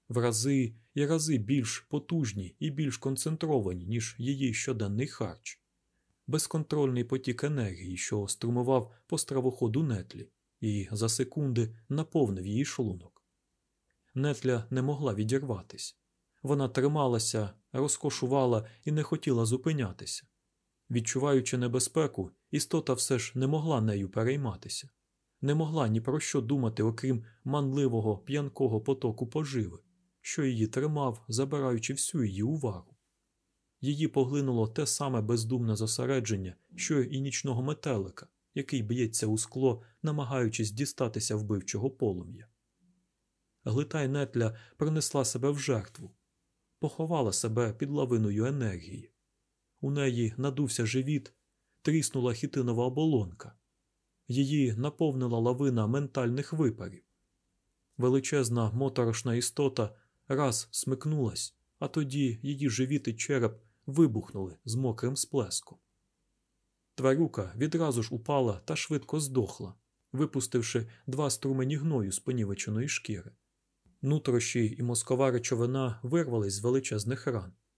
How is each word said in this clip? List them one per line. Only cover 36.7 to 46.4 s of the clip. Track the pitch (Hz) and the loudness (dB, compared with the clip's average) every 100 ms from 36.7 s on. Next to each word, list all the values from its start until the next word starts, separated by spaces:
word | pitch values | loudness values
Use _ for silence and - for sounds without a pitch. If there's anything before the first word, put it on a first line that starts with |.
| - | -6
що | - 147 | 0 2
і | 131 135 | 2 -2
нічного | 139 - 139 120 | -4 -4 -2 -2
метелика, | 131 156 151 110 95 - - _ _ | -2 -2 -2 -2 -2 -10 -20 _ _
який | 143 135 135 | -8 -2 -2
б'ється | 107 123 113 - 110 | 0 0 0 0 0
у | 110 | 0
скло, | - 127 131 113 - _ | -2 0 2 0 -8 _
намагаючись | 156 147 127 131 113 117 107 | -2 -2 -2 0 0 0 -2
дістатися | 110 143 - 120 113 - 107 | -2 -4 -2 -2 -2 -2 -2
вбивчого | 104 101 - 101 135 | 0 -2 -2 -4 -4
полум'я. | - 113 90 - - - _ _ _ _ _ _ _ _ _ _ _ | 0 -2 -2 -8 -14 -20 _ _ _ _ _ _ _ _ _ _ _
Глитай | 127 120 147 160 131 | -2 -2 -2 -2 0
нетля | 143 139 117 113 113 - - | 0 -2 0 0 -2 -10 -4
принесла | 151 156 - 143 120 | 0 0 0 0 0
себе | 123 139 | 0 0
в | 143 | 0
жертву, | 143 113 95 - 101 _ _ _ | 0 -2 -2 -12 -18 _ _ _